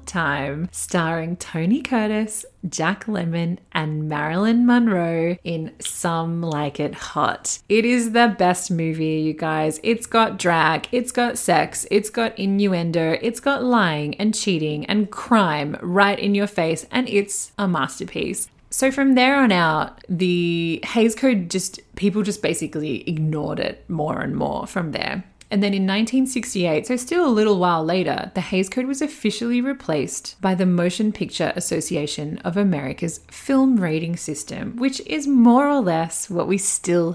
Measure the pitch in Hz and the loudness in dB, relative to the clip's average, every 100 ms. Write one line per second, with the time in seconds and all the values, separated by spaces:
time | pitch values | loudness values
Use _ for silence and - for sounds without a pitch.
0 | - 190 151 143 139 147 175 - - 180 | -6 -2 0 -2 -4 -4 -6 -8 -4 0
1 | 165 165 165 180 - 165 165 262 - 240 | 0 -2 -4 -6 -6 -2 2 2 2 0
2 | 214 214 220 - - _ 180 - 160 202 | 0 0 -2 -6 -12 _ -8 -2 0 0
3 | - 208 170 165 170 180 - - 156 151 | -2 -4 -2 -2 -2 -4 -6 -4 -2 -4
4 | 156 151 151 170 214 233 240 240 233 185 | -2 -2 -2 0 2 4 6 6 4 2
5 | 170 165 165 175 - 165 156 - - - | 2 0 0 -2 -4 -6 -6 -10 -10 -6
6 | 175 165 165 170 170 147 147 - - - | -2 -2 -2 -2 -2 -2 -4 -2 -6 -4
7 | - 151 147 - - - - 208 226 247 | -8 0 0 0 -6 -8 0 2 4 2
8 | 233 226 240 190 180 180 - 170 160 160 | 2 4 4 4 2 2 0 -2 0 0
9 | 156 156 156 156 160 156 156 156 - 226 | 0 0 0 -2 -2 0 0 -2 0 -2
10 | - 226 220 196 180 165 156 160 - 254 | 0 2 2 2 2 4 4 2 0 -2
11 | 247 - 240 233 - 165 156 - - 202 | -2 0 0 0 2 2 2 -4 0 0
12 | 202 - 226 226 196 196 202 180 170 165 | 0 -2 -4 -2 -2 2 2 2 0 0
13 | 160 165 226 233 277 277 247 240 185 151 | 2 0 -2 -2 -2 0 2 2 2 0
14 | 151 - 208 214 - 170 156 151 - 208 | -4 -2 -2 0 0 0 0 -4 -2 0
15 | 208 - - 226 185 151 147 - 175 180 | 0 -4 2 4 4 0 -2 -6 -2 2
16 | 202 202 202 202 202 - 165 170 - - | 2 2 0 2 0 0 0 -2 -2 -2
17 | 254 202 202 - - - 202 165 131 - | 0 0 0 -4 -8 -4 -2 0 -2 -6
18 | 185 170 170 - - _ _ - 262 269 | -10 -6 -6 -6 -8 _ _ 0 0 2
19 | 269 254 254 277 254 180 165 156 147 - | 4 6 4 4 4 4 4 2 -2 -8
20 | - 175 180 175 170 170 165 165 - 233 | -6 -2 2 2 2 0 -2 -4 -2 2
21 | 226 226 269 220 170 190 175 - _ - | 4 4 2 2 0 -4 -4 -10 _ -2
22 | 202 202 208 - 160 165 156 160 151 120 | 0 0 -2 -2 -2 -2 -4 -4 -4 -4
23 | - 156 156 156 147 151 - - - 165 | -4 -2 -2 -2 -4 -4 -6 -6 -8 -4
24 | 151 156 - - 143 - - 190 165 - | -4 -4 -4 -4 -4 -4 -6 -6 -6 -4
25 | - - - _ - 208 202 196 190 196 | -4 -6 -10 _ -4 -2 0 0 0 0
26 | 226 262 262 254 214 196 175 156 156 247 | 0 0 0 -2 -4 -2 0 0 0 -4
27 | 247 349 330 214 214 196 180 170 160 185 | 0 0 2 4 4 4 2 2 2 0
28 | 180 - 185 - - 185 190 - 254 269 | 0 -2 -4 -6 -2 0 0 -2 -4 -2
29 | 294 - 214 202 233 247 254 269 - 156 | -4 -2 -4 -2 0 0 0 -4 -2 -2
30 | 170 - - - 190 185 185 175 175 180 | -2 -6 -12 -4 0 2 4 4 2 0
31 | 214 208 - - 160 - - 165 - 165 | -2 -2 -6 -2 -2 -2 -2 -2 -2 -2
32 | 147 - 147 - 180 170 202 156 139 143 | -4 -6 -6 -6 -4 0 2 0 -2 -6
33 | 170 - - - - 269 269 240 180 156 | -6 -6 -14 -16 0 4 4 4 2 0
34 | 160 170 - 151 - - - 240 262 269 | -2 -6 -6 -8 -8 -8 -8 -4 -4 -4
35 | - 311 277 269 233 240 285 285 190 165 | -6 -6 2 6 8 8 6 2 2 0
36 | 160 - - 170 - 196 - - - 175 | -2 -4 -4 -4 0 0 0 -4 2 2
37 | 165 | 2